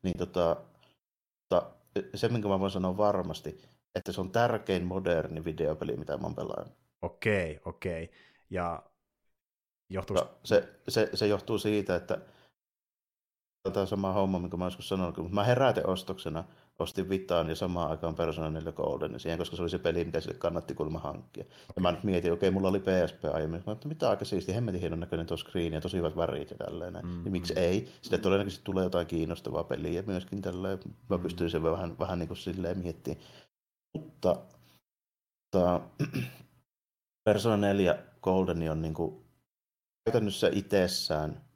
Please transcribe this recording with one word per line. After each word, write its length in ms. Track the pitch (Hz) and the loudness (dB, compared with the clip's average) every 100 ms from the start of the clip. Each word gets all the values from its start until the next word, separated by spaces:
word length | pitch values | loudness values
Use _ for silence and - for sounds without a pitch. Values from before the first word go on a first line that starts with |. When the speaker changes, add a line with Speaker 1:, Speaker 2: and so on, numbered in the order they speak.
Speaker 1:
Niin 160 | 92 - | -2 -2
tota, 380 | 87 90 85 - - _ _ _ _ _ _ _ _ | -2 2 4 2 -4 _ _ _ _ _ _ _ _
tota, 220 | 87 - - _ 104 - | 2 2 -16 _ -6 -6
se, 140 | - 113 | -2 0
minkä 200 | 117 104 | 0 2
mä 120 | 95 | 2
voin 100 | 98 | 2
sanoa 260 | 95 92 92 | 0 -2 2
varmasti, 640 | 104 98 90 78 78 - - _ _ | 4 2 -2 -6 -10 -12 -20 _ _
että 180 | - - | -8 -6
se 80 | 101 | -6
on 100 | 92 | -2
tärkein 540 | 117 117 113 - 92 | 2 2 2 0 0
moderni 600 | 90 92 92 82 78 80 | 0 -2 2 2 0 -4
videopeli, 520 | 82 78 76 78 80 - | -6 -2 -2 0 -4 -4
mitä 200 | 76 73 | -4 -4
mä 100 | 82 | -4
oon 80 | |
pelannut. 420 | - 76 - - _ _ _ | -6 -6 -6 -10 _ _ _
Speaker 2:
Okei, 580 | 90 - 113 101 82 76 | -12 -2 2 2 0 -6
okei. 460 | - - 95 82 82 - - _ _ | -12 -8 -6 -6 -8 -14 -20 _ _
Ja 320 | 92 87 80 - _ _ _ _ _ _ _ _ _ _ | -4 -4 -4 -12 _ _ _ _ _ _ _ _ _ _
johtuuko 300 | 95 90 95 | -8 0 0
Speaker 1:
No, 80 | - - | 0 -8
se, 240 | - 104 - - - | 4 4 4 -10 -2
se, 220 | - 110 | 2 2
se 120 | - 104 | 2 2
johtuu 320 | 98 - 107 | 2 0 -2
siitä, 380 | 107 104 98 87 | 2 0 2 -2
että 220 | - - - - _ _ _ _ _ _ _ _ _ _ _ _ 95 | 0 -6 -6 -20 _ _ _ _ _ _ _ _ _ _ _ _ -2
tää 80 | 101 | 0
on 60 | 95 | 0
sama 260 | 98 95 | 0 2
homma, 260 | 98 98 92 | 2 2 2
minkä 180 | 87 85 | -2 -2
mä 80 | |
oon 20 | 90 | -4
joskus 220 | 90 - | -4 -4
sanonut, 260 | 95 90 | -2 -2
kun 200 | 82 85 | -4 -2
mä 100 | 101 | 2
heräteostoksena 1000 | 104 123 131 104 - 92 - 92 85 78 92 - _ _ | 4 6 4 4 0 0 -4 -6 -6 -6 -8 -18 _ _
ostin 300 | 85 - 95 | -4 -2 -2
Vitaan 400 | 95 95 87 78 | -2 2 2 2
ja 60 | 80 | -2
samaan 340 | 92 87 78 | -2 -2 -2
aikaan 240 | 78 82 | -2 -4
Persona 360 | 78 82 80 80 | 0 -2 0 -4
neljä 220 | 78 80 | -4 -6
Golden 480 | 80 73 71 78 60 | -4 -2 -2 -4 -4
siihen, 180 | 80 82 | -4 -4
koska 180 | 85 85 | -4 -4
se 60 | |
oli 80 | 85 | -4
se 80 | 90 | 0
peli, 260 | 85 85 | 0 0
mikä 160 | 82 82 | 0 -4
sille 140 | - - | -6 -4
kannatti 360 | 85 85 - | -2 -2 -6
kuulemma 240 | 65 78 80 | -6 -4 -4
hankkia. 460 | 71 - - - - - - - | -6 -10 -14 -16 -16 -18 -12 0
Ja 60 | |
mä 100 | 87 | 2
nyt 120 | 85 | 2
mietin, 280 | 104 90 85 | 2 2 2
okei, 180 | 85 95 | 4 4
mulla 180 | 95 95 | 4 2
oli 120 | 98 | 2
P 60 | 95 92 85 | 2 4 2
S 60 | |
P 120 | - | 0
aiemmin, 340 | 78 78 78 85 92 | -2 -2 -2 -4 -6
mä 40 | |
ajattelin, 240 | 107 147 | -8 -8
mitä 160 | 156 135 | -2 0
aika 140 | 101 | 2
siisti, 300 | 101 95 - | 0 -2 -2
hemmetin 260 | 101 117 90 | -2 -2 -2
hienon 200 | 85 85 | -2 -4
näköinen 260 | 85 82 82 | -4 -4 -4
tuo 100 | 80 | -6
screen 360 | - 92 82 | -4 -2 0
ja 80 | 80 | -2
tosi 160 | 90 92 | -2 -2
hyvät 200 | 82 80 | -2 0
värit 340 | 82 71 73 | 0 -2 -6
ja 60 | - | -8
tälleen 360 | - 85 87 | -8 -6 -8
näin. 140 | 87 87 | -8 -8
Speaker 2:
Mm, 180 | 87 | -6
Speaker 1:
Ja 60 | 87 | -2
miksi 220 | 92 87 | -2 0
Speaker 2:
mm. 80 | 85 | 2
Speaker 1:
ei? 260 | 87 98 - - | 4 2 0 -14
Sille 160 | - - | -2 2
todennäköisesti 460 | 98 98 101 95 | 4 4 2 -4
tulee 200 | - 95 | -2 0
jotain 220 | 92 90 85 | 2 2 0
kiinnostavaa 580 | 82 80 85 - 76 | -2 -2 -4 -4 -4
peliä 380 | - 64 78 85 | -2 -4 -2 -4
myöskin 400 | 104 92 92 98 | -2 -4 -4 -6
tälleen. 360 | 95 90 95 95 - - - | -6 -4 -4 -6 -8 -16 -2
Mä 80 | 92 | -2
Speaker 2:
Mm. 60 | |
Speaker 1:
pystyin 280 | 90 87 87 | 0 -2 0
sen 120 | 82 | 2
vähän, 360 | 82 85 87 82 | 2 0 -2 -4
vähän 200 | 90 87 | -2 -2
niinku 160 | 82 | -4
silleen 440 | 87 95 95 87 92 | -6 -6 -4 -2 -2
miettimään. 440 | 87 80 - - - - _ _ _ _ _ - | -4 -6 -8 -8 -10 -20 _ _ _ _ _ -12
Mutta, 380 | - - 92 - - - _ _ _ _ _ _ _ _ _ | -12 0 2 2 -2 -20 _ _ _ _ _ _ _ _ _
tota, 300 | 95 87 87 - - | 4 4 4 -2 -6
<clears throat> 1300 | 147 135 123 - - _ _ _ _ _ _ _ | -4 -2 -6 -10 -20 _ _ _ _ _ _ _
Persona 320 | - 101 117 104 | 2 4 4 4
neljä 420 | 101 98 90 - - _ | 4 6 4 4 -2 _
Golden 480 | 95 92 92 85 80 | 2 4 4 0 0
on 120 | 80 | 0
niinku 420 | 80 80 82 - - _ _ _ _ _ _ _ | -2 -2 -4 -6 -20 _ _ _ _ _ _ _
käytännössä 460 | - 117 104 - 104 | 2 2 2 2 2
itsessään 920 | 101 98 101 90 - - 78 78 80 - | 2 2 4 4 0 -2 -2 -2 -6 -14